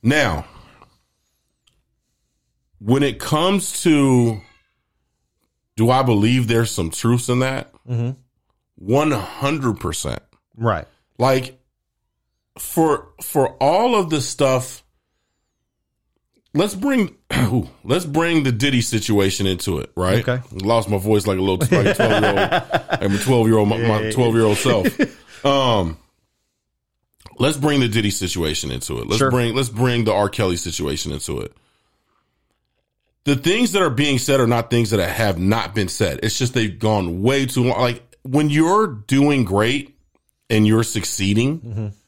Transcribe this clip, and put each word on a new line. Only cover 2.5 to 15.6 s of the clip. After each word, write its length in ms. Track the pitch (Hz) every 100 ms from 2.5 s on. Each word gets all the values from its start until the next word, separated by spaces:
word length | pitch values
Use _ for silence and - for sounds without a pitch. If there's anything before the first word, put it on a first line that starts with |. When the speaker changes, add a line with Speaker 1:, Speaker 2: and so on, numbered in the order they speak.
| _ _ _
Speaker 1:
when 240 | 107 131
it 160 | 139 113
comes 640 | - 151 175 196 - -
to, 580 | 175 147 139 127 120 107 - _ _ _ _ _ _ _ _ _ _ _ _ -
do 140 | 113
I 120 | 127
believe 440 | 131 107 110 127 113
there's 220 | 117 113
some 200 | - 104
truths 380 | - 120 123 123
in 120 | 123
that? 320 | 131 135 - _ -
Speaker 2:
Mm-hmm. 220 | 120 120 135 _ _ _ _ _ _
Speaker 1:
One 340 | 92 131 151
hundred 680 | 127 92 - 139 156 131 104
percent. 400 | - 80 73 52 _ _ _ -
Speaker 2:
Right. 300 | 113 90 - _ _ _
Speaker 1:
Like, 400 | 127 131 127 - _ _ _ _ _ _ _ _ _ -
for, 500 | - - 160 143 - _
for 280 | - 151 131 -
all 320 | 139 180 247 226
of 140 | 170
the 100 | 156
stuff, 640 | 131 - 139 131 123 - _ _ _ _ _ _ _ _